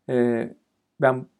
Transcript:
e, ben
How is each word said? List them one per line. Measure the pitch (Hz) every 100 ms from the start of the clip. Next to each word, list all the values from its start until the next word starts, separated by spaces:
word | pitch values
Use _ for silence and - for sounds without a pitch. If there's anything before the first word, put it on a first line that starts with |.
| -
e, | 127 120 117 120 - _ _ _ -
ben | 135 127 -